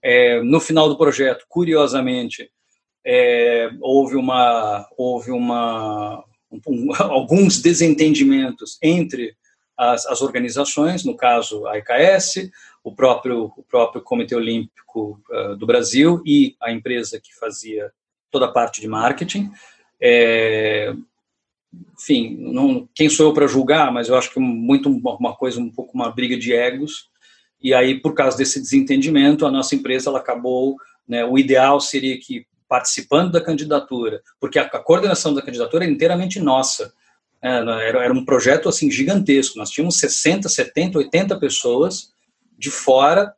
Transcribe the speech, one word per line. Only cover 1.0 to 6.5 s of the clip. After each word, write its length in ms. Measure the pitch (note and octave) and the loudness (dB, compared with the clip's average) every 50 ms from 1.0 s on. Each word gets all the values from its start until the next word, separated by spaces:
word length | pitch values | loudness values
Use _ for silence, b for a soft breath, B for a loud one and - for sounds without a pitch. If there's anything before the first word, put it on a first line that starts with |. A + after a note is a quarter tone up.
| D#3+ D3 B2+ C3 C3+ C3 A#2+ - - | 2 2 2 2 0 0 0 -4 -8
curiosamente, 1000 | _ - E3+ F3 E3+ D#3+ D#3 D3 C3+ B2 C3+ C3 B2+ B2+ B2 A#2+ A2+ - - A#2+ _ _ _ _ _ _ _ _ _ _ _ _ | _ -4 -4 -2 2 2 2 2 2 0 -2 -2 -2 -4 -4 -6 -8 -10 -14 -18 _ _ _ _ _ _ _ _ _ _ _ _
é, 640 | B2 B2 B2+ B2 B2 A#2+ A#2+ A#2 A#2+ A#2 A#2 A#2 A2+ A#2 - | 0 2 4 4 4 4 2 2 2 2 0 -2 -4 -6 -8
houve 360 | - C3 C3+ C#3 C#3 C3 B2+ | -2 2 2 2 2 2 -2
uma, 720 | C#3 B2+ B2+ B2+ B2+ B2 A#2+ A#2 A2+ A2 G#2+ G#2 G2+ G2+ - _ | -2 -2 0 0 2 2 2 2 0 -2 -2 -4 -6 -8 -12 _
houve 320 | - B2+ B2 B2 A#2+ A2 A#2+ | -6 -4 -4 -4 -6 -6 -6
uma, 960 | B2+ A#2+ A#2+ A#2+ A#2+ A#2+ A#2 A#2 A2+ A2+ A2 G#2+ G#2 G#2+ G#2 G#2 G#2 - - _ _ _ _ _ | -6 -4 -4 -2 -2 -2 -2 -4 -4 -6 -6 -6 -6 -6 -8 -8 -10 -14 -18 _ _ _ _ _